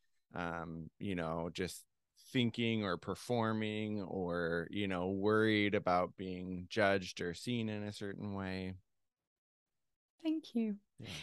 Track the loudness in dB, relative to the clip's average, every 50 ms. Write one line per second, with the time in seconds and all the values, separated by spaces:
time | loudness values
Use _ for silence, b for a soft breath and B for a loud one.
0 | _ _ _ _ _ _ -6 -4 -4 -2 -2 -4 -6 -6 -6 -8 -10 -10 _ -8
1 | -4 -2 -2 0 0 -2 -2 -2 -2 -4 -4 -4 -4 -4 -4 -10 -16 _ _ _
2 | _ _ _ _ -14 -2 0 2 2 2 2 0 0 2 2 2 2 0 -2 -2
3 | -2 -4 -4 -4 -2 0 2 2 2 2 2 0 0 -2 -2 -2 -2 -2 -2 -4
4 | -4 -4 -4 -2 -2 0 0 0 2 2 2 0 -2 -2 -2 -2 0 0 0 0
5 | 0 0 0 2 4 4 6 6 6 6 6 6 4 4 2 2 4 4 4 4
6 | 4 2 -2 -8 -8 -6 -6 -6 -6 -6 -6 -6 -6 -4 2 4 6 6 6 4
7 | 2 -4 -6 -4 -4 -4 -4 -4 -4 -2 -2 0 0 -2 -2 -4 -4 -6 -6 -6
8 | -8 -8 -6 -6 -6 -4 -4 -2 -2 -2 -2 -2 -4 -4 -6 -8 _ _ _ _
9 | _ _ _ _ _ _ _ _ _ _ _ _ _ _ _ _ _ _ _ _
10 | _ _ _ _ -2 0 0 0 -2 -4 -2 -2 0 0 -2 -6 _ _ _ -16
11 | B B B B